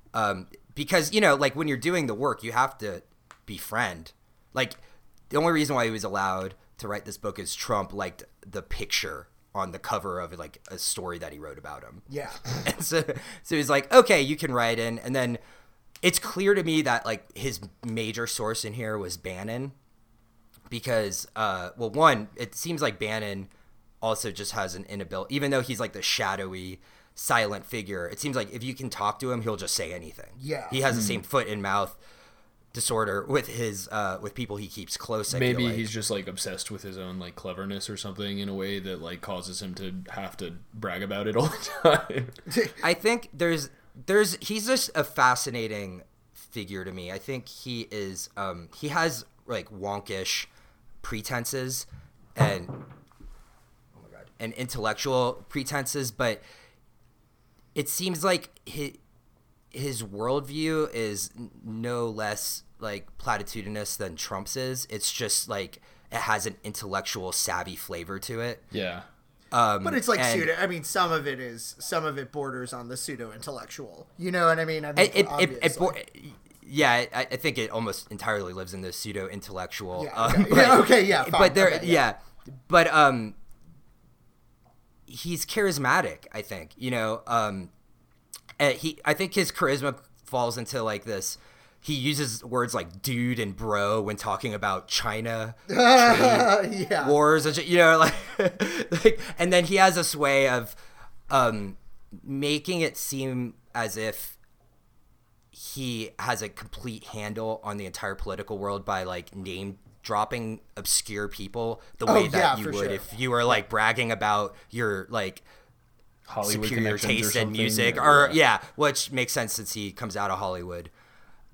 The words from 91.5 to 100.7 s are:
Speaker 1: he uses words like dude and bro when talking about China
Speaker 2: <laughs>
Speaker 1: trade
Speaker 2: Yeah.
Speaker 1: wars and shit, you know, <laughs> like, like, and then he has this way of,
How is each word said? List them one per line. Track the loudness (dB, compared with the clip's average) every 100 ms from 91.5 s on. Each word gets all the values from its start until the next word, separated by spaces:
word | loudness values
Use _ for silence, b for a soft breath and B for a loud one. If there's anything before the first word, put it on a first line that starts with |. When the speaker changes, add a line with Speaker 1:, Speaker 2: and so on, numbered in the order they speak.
| b b b
Speaker 1:
he | -4
uses | -2 0 0 -2 -6
words | -4 -2 0
like | -2 -4 -6
dude | -2 0 0 0
and | -4 -4
bro | 0 2 4 2
when | 0 -4
talking | -2 -2 -2 -2
about | -2 -2 -2
China | -2 0 -2 -4 -4 -6 -8
Speaker 2:
<laughs> | -2
Speaker 1:
trade | 6 10 10 10 8 8 8 6 6 4 -2 0
Speaker 2:
Yeah. | 2 6
Speaker 1:
wars | 8 8 8 4
and | 0
shit, | 4
you | 8
know, | 10 10 6 4
<laughs> | -8 0
like, | 0 2 -2 -2 -2 6 6
like, | 4 B -2
and | 4
then | 4 6
he | 6
has | 6 6
this | 0 2
way | 4 6 6
of, | 2 -2